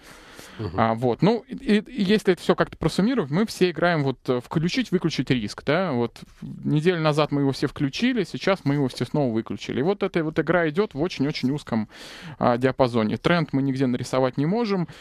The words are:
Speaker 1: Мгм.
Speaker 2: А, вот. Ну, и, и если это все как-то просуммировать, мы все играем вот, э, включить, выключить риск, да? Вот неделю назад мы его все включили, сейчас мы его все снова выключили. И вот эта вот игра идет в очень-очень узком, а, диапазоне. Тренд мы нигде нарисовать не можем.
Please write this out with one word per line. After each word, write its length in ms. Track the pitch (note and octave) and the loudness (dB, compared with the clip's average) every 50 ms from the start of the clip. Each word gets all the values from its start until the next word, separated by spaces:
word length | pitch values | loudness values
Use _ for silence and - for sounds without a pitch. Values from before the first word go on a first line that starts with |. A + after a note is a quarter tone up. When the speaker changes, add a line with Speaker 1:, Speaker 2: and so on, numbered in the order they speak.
| - - - - - - - - - - - - | -20 -20 -20 -20 -20 -20 -20 -20 -20 -20 -14 -10
Speaker 1:
Мгм. 120 | A2 F2+ D#2 | -10 -8 0
Speaker 2:
А, 180 | - A2+ A2+ A2+ | 0 2 2 2
вот. 280 | A2+ B2+ B2 A2 - - | 2 0 0 2 4 4
Ну, 220 | F#3+ A#3+ A3 - - | 2 2 2 -2 -8
и, 300 | A#3+ - - - G#3 G#3+ F#3+ | -14 -10 0 2 2 2 2
и 160 | - B3 - G3 | -2 -4 -2 2
если 300 | F3+ G#3+ G3+ - G3+ F3+ | 2 2 2 4 2 0
это 100 | - - | 0 2
все 120 | - F3+ | 0 2
как-то 200 | - E3 - - | 2 2 -2 -2
просуммировать, 540 | - - D#3+ - - F3+ A#3 C#4 A#3+ E3 B2+ | -2 -2 -2 2 2 2 2 2 0 -2 0
мы 160 | C#3+ F#3 A3+ | 0 0 0
все 240 | - - - F#3 F3+ | 0 0 0 0 0
играем 320 | D#3+ - F3+ F3 E3+ D#3 C#3 | 2 2 2 2 2 2 2
вот, 160 | C3+ B2+ - _ - | 0 -2 -4 _ -2
э, 120 | B2+ B2 - | -2 -2 -2
включить, 460 | - - F3 D3+ F3+ - C4 A#3 - | -2 -2 0 0 0 0 0 -2 0
выключить 400 | F3+ F3+ - E3 - - C3 - | 0 0 0 0 -2 -2 0 0
риск, 320 | C3+ B2 G#2 G2 - - - | 0 0 0 -4 -8 -8 -2
да? 280 | - C#3+ F3 F#3+ F3 C3 | -2 0 0 0 0 0
Вот 260 | A#2+ A#2 A2+ - - - - - - - | 0 -2 -2 -4 -10 -20 -20 -20 -18 -16
неделю 580 | - - - - C#3 C#3+ D3+ D3+ F#3 F#3 E3 | -14 -14 -8 -4 0 0 2 2 2 0 2
назад 300 | D#3 D#3 D3 D3+ D3+ - | 2 2 2 2 2 0
мы 120 | C#3+ C#3+ C#3 | 2 0 0
его 100 | C3+ C3 | 0 0
все 160 | - D#3 C#3 | 0 -2 -4
включили, 560 | - - D3 C#3 - - A#3 B3+ C4 A#3 E3+ | -2 -2 -4 -4 -2 0 0 0 0 0 -4
сейчас 360 | - - E3 - F#3+ G3 - - | -4 -6 -4 0 0 0 0 0
мы 100 | C#3 C#3+ | 0 0
его 140 | D3 C#3 B2 | 2 0 -2
все 160 | - - B2 | -2 -4 -6
снова 280 | - - D3+ C#3+ B2 A2 | -2 0 0 0 2 0
выключили. 480 | A2+ A2 - G2+ - - - G2+ A2 | -2 -2 -4 -8 -10 -8 -6 -4 -2
И 20 | C3+ | 0
вот 200 | F3+ G#3 - G3+ | 0 0 0 -2
эта 220 | F#3 - F3 D#3 | -2 0 -2 -2
вот 140 | D#3 D#3 D#3+ | -2 -2 -2
игра 280 | D3+ D3 E3+ F3 E3+ D#3 | 0 2 2 2 2 0
идет 260 | D3 F3+ G#3+ - - | 0 0 -2 -2 -2
в 60 | C3+ D#3 | -4 -4
очень-очень 480 | F#3 - - C3+ D3 D#3 - - B2+ C#3+ | -4 -2 -2 -2 -2 -2 -2 -2 -2 -2
узком, 360 | D3 - - A#2+ A2 G#2 - - - - - - - - E3 C#3+ - | -2 -4 -4 -4 -4 -4 -4 -10 -20 -20 -18 -18 -18 -16 -16 -8 0
а, 160 | A#2+ A#2+ A#2+ A#2+ | 2 2 2 4
диапазоне. 600 | B2+ C3 B2+ - C3+ B2 A#2+ A#2 A2 G#2+ A2+ G#2+ | 2 0 2 4 2 2 4 2 0 0 0 -2
Тренд 340 | - D3+ F3 F3 D3+ - - | 0 2 2 2 2 0 0
мы 100 | C3+ C3+ | 0 0
нигде 240 | C#3 C3 C3 C#3 | 0 0 0 0
нарисовать 500 | B2+ A#2+ A#2+ B2+ - - C3 C3 B2+ B2 | 0 0 -2 -4 -2 0 2 2 2 2
не 100 | - C#3 | 0 0
можем. 420 | D#3+ G3+ A#3 A#3+ G#3 G3+ F#3 E3 - - - | 0 0 0 0 0 0 -2 -2 -4 -6 -18